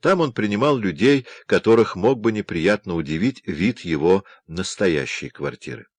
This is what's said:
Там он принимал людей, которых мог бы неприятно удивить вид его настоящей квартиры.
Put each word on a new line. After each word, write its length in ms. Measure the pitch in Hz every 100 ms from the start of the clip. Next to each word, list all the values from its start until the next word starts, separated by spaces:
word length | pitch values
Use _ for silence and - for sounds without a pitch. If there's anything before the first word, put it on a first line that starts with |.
Там 180 | 160 190
он 140 | 156
принимал 440 | 117 107 104 143 139
людей, 500 | 101 76 117 143 127 - _
которых 500 | 95 - 113 107 95
мог 240 | 104 131
бы 120 | 110
неприятно 640 | 107 101 85 85 104 - 85
удивить 480 | 71 80 117 131 -
вид 360 | 76 95 120
его 420 | 90 78 80 95 - - _
настоящей 840 | 80 92 - 98 76 65 - 69
квартиры. 560 | - 71 - - 60 -